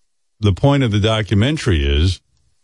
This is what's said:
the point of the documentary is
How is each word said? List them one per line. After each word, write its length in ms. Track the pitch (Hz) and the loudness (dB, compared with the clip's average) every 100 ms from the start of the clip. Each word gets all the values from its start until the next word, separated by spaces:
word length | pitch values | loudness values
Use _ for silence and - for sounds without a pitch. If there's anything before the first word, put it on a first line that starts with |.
| _ _ _ - | _ _ _ -4
the 120 | 107 | -2
point 300 | 90 139 139 | 0 2 2
of 80 | 123 | 0
the 80 | 104 | 0
documentary 840 | 110 110 107 101 127 156 - 80 69 | 0 -2 -2 0 0 -2 -2 0 0
is 320 | 69 90 - _ _ _ _ | 0 0 -2 _ _ _ _